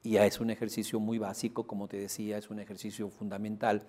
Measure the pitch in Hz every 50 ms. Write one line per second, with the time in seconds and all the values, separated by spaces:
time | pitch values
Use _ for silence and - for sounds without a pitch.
0 | - 113 107 101 104 101 - - 117 113 110 - 117 104 - 113 101 - - 110
1 | 107 110 113 113 104 95 98 - - 110 - - 110 - 104 98 101 98 - 98
2 | 101 98 - - 107 107 104 104 104 - 107 104 101 - 101 95 - 107 101 -
3 | 107 98 - - 110 101 95 98 107 107 107 104 123 110 104 107 -